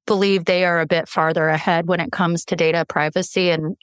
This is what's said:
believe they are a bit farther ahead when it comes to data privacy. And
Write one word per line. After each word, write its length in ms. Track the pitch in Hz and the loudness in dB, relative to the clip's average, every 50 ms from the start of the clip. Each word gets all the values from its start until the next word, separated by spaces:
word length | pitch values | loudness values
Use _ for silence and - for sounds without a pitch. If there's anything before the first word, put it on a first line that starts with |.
| - | -2
believe 380 | - 214 196 202 196 196 190 165 | -2 0 2 2 2 2 0 2
they 220 | - 185 180 185 | 2 2 2 2
are 140 | 180 170 170 | 2 2 0
a 60 | 160 | 0
bit 220 | 147 175 165 156 - | 0 0 -2 -2 -2
farther 400 | - - 160 160 165 170 156 160 | -2 0 0 2 2 2 2 2
ahead 400 | 156 156 - - 175 165 170 170 | 0 0 0 0 0 0 0 0
when 100 | 185 170 | -2 -2
it 140 | 165 - - | -2 -4 -2
comes 320 | - 180 170 170 170 - | -2 0 0 0 -2 -4
to 120 | - 190 | -4 -2
data 280 | 160 165 160 160 170 160 | 0 0 0 2 0 -2
privacy. 640 | - - 160 147 156 156 185 180 - - 196 185 180 | -2 -2 -2 -2 0 -2 -2 -4 -2 -2 0 0 2
And 260 | 170 160 156 156 196 - | 0 0 -2 -6 -6 -6